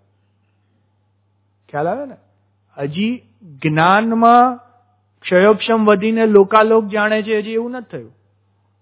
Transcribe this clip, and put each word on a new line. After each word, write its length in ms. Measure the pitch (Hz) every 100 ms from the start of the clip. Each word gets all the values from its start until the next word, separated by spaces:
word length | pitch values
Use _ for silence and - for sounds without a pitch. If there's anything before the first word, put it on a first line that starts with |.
| _ _ _ _ _ _ _ _ _ _ _ _ _ _ _ _ _
ખ્યાલ 200 | 143 165
આવે 180 | 240 277
ને? 100 | - _ _ _ _ _ -
હજી 440 | 143 156 220 247 _ _
જ્ઞાનમાં 1200 | 175 139 156 156 170 202 226 226 233 240 254 247 _ _ _ _ _ _
ક્ષયોક્ષમ 640 | - 180 208 214 - 226 214
વધીને 400 | 202 220 226 220
લોકાલોક 600 | 202 196 220 220 226 208
જાણે 360 | 208 208 214
છે, 160 | 214 214
હજી 120 | 208
એવું 200 | 226 240
નથી 200 | 254 226
થયું. 260 | 147 110 _ _ _ _ _ _ _